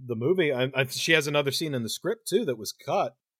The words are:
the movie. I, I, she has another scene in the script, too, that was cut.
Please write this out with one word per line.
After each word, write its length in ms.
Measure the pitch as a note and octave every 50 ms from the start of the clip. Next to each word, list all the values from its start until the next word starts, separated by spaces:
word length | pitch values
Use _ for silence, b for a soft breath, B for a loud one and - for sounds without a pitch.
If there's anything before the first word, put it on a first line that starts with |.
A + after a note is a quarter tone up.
| C3
the 80 | A#2+ A#2+
movie. 380 | A2 A#2+ D3 F#3 F#3 E3+ D3
I, 180 | C3+ B2 B2+ C3+
I, 120 | - C3 C3
she 260 | B2+ - - - E3
has 140 | E3 D#3 C#3+
another 240 | D3 D3 D3 C#3+ C3+
scene 240 | B2+ - E3 D#3 C#3+
in 80 | B2
the 60 | A#2 G#2+
script, 400 | - - - E3+ A3+ A3 - -
too, 160 | E3+ A3 A#3+
that 140 | D3+ B2 G#2+
was 120 | G#2 -
cut. 440 | - _ - - D#3+ G3+ E3+ - - _ _ _ _